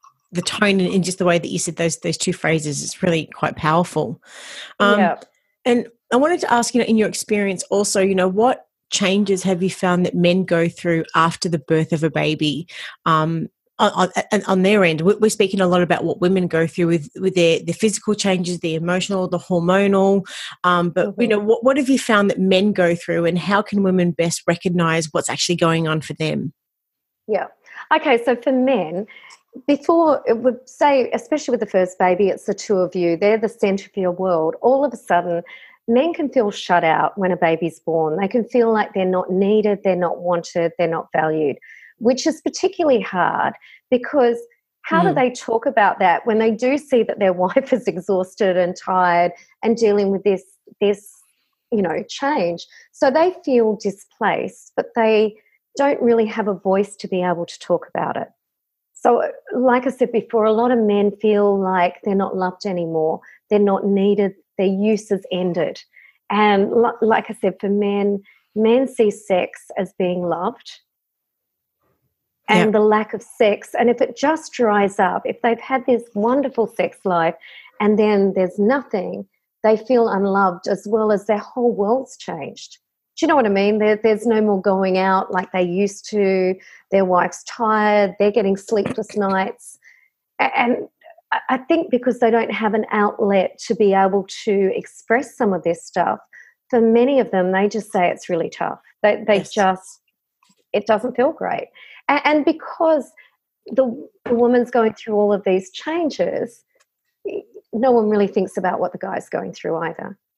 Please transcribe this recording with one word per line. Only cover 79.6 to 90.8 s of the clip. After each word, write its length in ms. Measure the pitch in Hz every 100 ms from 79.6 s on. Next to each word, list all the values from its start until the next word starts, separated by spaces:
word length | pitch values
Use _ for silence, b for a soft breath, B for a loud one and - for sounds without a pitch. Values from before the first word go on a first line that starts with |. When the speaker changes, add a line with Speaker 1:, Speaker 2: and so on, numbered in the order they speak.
Speaker 2:
they 140 | 220 220
feel 320 | - 247 226
unloved 600 | 196 196 196 196 175 -
as 180 | 185 208
well 260 | 220 214
as 140 | 202 208
their 120 | 208
whole 340 | - - 240
world's 440 | 190 202 262 262 -
changed. 600 | - 170 139 - - - _ _ _ -
Do 100 | 320
you 20 |
know 80 | 302
what 80 | 220
I 40 |
mean? 280 | 196 202 214
There, 180 | 214 208
there's 300 | 226 208 226
no 140 | 220
more 200 | 214 196
going 360 | 202 190 190 185
out 340 | 190 190 185
like 220 | 185 190
they 100 | 190
used 460 | 180 180 202 - -
to. 440 | 214 190 190 185 190 B B B
Their 140 | 196
wife's 400 | 190 180 175 -
tired. 680 | - - 220 214 214 208 202 180
They're 120 | 202
getting 260 | 208 196 190
sleepless 580 | - 214 196 - 214 214
<coughs> 0 |
nights. 600 | 196 190 190 - - - b b b b _ -
A-, 180 | - -
and 300 | 240 -